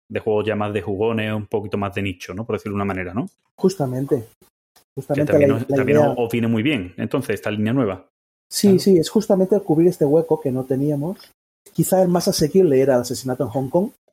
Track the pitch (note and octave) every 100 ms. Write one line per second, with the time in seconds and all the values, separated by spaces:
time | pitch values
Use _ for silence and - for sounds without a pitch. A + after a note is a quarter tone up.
0 | _ G#2 - G#2+ G#2 G#2 G#2 G#2 F2+ G2
1 | A2+ A2+ G#2+ G#2+ G#2 G#2+ G2 G2+ G2+ G2
2 | G2+ F2+ - F#2 A2+ G#2 G#2+ G2+ G2+ F#2
3 | F2+ G2 F#3 - _ - F#3 F#3 C3+ B2+
4 | C#3 C3+ A2 _ _ _ _ _ _ -
5 | - C#3+ D3 D#3 C#3+ A#2 B2 C#3 B2+ -
6 | C#3+ B2 A2+ A#2+ A2+ A2+ B2+ C3+ F2+ G2
7 | A2+ C#3 B2 G2+ - G#2+ G#2+ C3+ G#2+ F#2
8 | - _ _ _ _ - G3+ F3+ G3 F3+
9 | D3+ A3 G3+ F#3+ F#3+ G3+ G3 D#3 F3 -
10 | D3 D#3+ D#3+ D#3 C#3 B2+ B2+ C3+ C#3+ C#3+
11 | D#3 - - _ _ _ - - D#3+ F#3
12 | F#3 F3 F3+ - D3+ F#3+ F3+ C3 C3+ B2
13 | B2 A#2 C3 B2 C3 B2+ C3+ F3 G#3+ -
14 | _